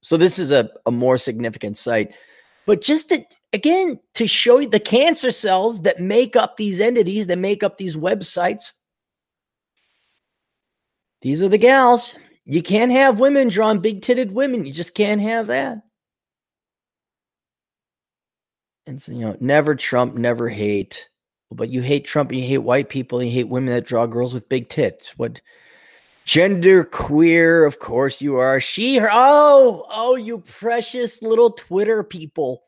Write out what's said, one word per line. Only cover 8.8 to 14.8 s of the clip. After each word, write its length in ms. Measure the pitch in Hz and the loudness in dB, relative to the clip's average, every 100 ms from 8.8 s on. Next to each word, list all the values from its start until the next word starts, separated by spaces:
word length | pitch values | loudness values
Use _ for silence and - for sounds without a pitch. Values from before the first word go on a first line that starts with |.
| _ _ _ _ _ _ _ _ _ _ _ _ _ _ _ _ _ _ _ _ _ _ _ _ | _ _ _ _ _ _ _ _ _ _ _ _ _ _ _ _ _ _ _ _ _ _ _ _
These 220 | 127 147 | -6 -2
are 60 | 190 | 0
the 100 | 202 | 4
gals. 560 | 233 269 247 240 - - _ _ - | 6 6 6 4 0 -14 _ _ -4
You 160 | 147 | -4
can't 280 | 170 202 247 | 0 0 2
have 280 | 254 269 214 | 4 4 4
women 300 | 262 285 254 | 2 2 0
drawing 300 | 185 220 208 | 2 0 0
big-titted 500 | 202 196 - 247 233 | -2 -4 -2 -2 0
women. 340 | 196 277 247 139 | -2 -2 -4 -8
You 80 | |
just 220 | 143 | -10